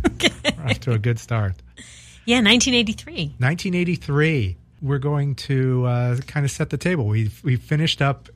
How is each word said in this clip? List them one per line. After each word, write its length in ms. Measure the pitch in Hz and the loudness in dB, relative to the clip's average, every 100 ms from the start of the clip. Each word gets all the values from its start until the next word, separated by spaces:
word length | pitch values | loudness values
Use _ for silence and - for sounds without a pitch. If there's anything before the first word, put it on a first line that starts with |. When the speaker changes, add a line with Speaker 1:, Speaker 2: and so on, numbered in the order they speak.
| 349 | -2
Speaker 1:
<laughs> 100 | - | 0
Okay. 380 | 339 - - - | 0 0 -4 -2
Speaker 2:
We're 80 | 143 | -2
off 80 | - | -2
to 100 | - | -2
a 80 | 113 | -2
good 180 | 113 117 | 0 -2
start. 360 | - 117 101 92 - - - - - - - | -2 -2 -2 -4 -12 -20 -20 -20 -20 -10 0
Speaker 1:
Yeah, 160 | 240 | 4
nineteen 320 | 208 247 269 | 6 4 4
eighty-three. 640 | 240 226 214 - 339 147 120 | 2 0 -4 -10 -8 -6 -2
Speaker 2:
Nineteen 340 | 127 175 196 | 0 0 -2
eighty-three. 840 | 180 175 170 - 143 156 151 95 87 - - | 0 0 -2 -2 2 2 2 -2 -4 -12 -10
We're 160 | 139 139 | -4 -2
going 360 | 143 147 143 135 | 0 0 0 -2
to, 500 | - 135 131 127 123 | -2 0 2 2 2
uh, 320 | 123 123 123 - | 2 0 -2 -2
kinda 220 | 151 139 | -2 -2
set 220 | - 156 | -2 -4
the 60 | 143 | -2
table. 280 | 175 180 104 | -2 0 0
We've, 340 | 107 107 - | 0 0 -2
we 140 | 156 123 | -2 -2
finished 460 | - 151 160 - | 0 0 2 2
up 260 | 143 135 - | 0 0 -8